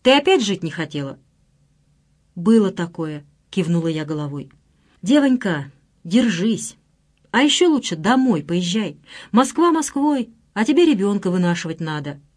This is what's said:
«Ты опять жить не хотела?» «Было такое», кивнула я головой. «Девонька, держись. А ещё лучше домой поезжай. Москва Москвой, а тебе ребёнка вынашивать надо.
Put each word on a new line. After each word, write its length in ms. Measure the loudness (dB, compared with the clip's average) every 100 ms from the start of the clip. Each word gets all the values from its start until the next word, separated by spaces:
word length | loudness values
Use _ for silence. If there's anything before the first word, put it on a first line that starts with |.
«Ты 160 | 4 4
опять 260 | 4 2
жить 200 | 2 -4
не 80 | -6
хотела?» 480 | -6 -8 -6 -10 -12 _ _ _ _ _ _ _ _ _ _ _ -4
«Было 360 | 2 4 2
такое», 540 | -4 -10 -8 -10 -10 -16 _ _
кивнула 380 | -6 -2 -2 -2
я 160 | -6 -6
головой. 440 | -8 -8 -10 -14 _ _ _ _ _
«Девонька, 720 | 0 2 4 0 -2 -4 -8 _ _ _
держись. 720 | -2 0 2 0 -2 -2 -8 -16 _ _ _ _ _
А 100 | 2
ещё 280 | 2 4 2
лучше 260 | 2 -2 -4
домой 480 | 0 2 2 0
поезжай. 540 | -2 -4 -2 -4 -4 -10 _ -20 0
Москва 400 | 2 2 2 2
Москвой, 580 | 2 -2 0 0 0 -4 _ _
а 100 | -4
тебе 220 | 2 4 4
ребёнка 460 | 4 0 0 0
вынашивать 480 | 0 0 0 -6 -8
надо. 400 | -6 -6 -8 -12 _